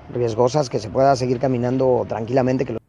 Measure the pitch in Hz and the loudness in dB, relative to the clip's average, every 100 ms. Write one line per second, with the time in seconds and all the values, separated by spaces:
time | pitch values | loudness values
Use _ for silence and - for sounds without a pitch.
0 | - 120 117 110 123 151 131 123 101 117 | -10 -4 -2 2 2 0 -2 -6 -4 2
1 | 139 127 127 120 135 123 123 131 131 120 | 4 4 0 0 0 0 0 0 2 2
2 | 98 107 113 131 123 131 120 113 | 0 -4 -2 0 2 0 -2 -6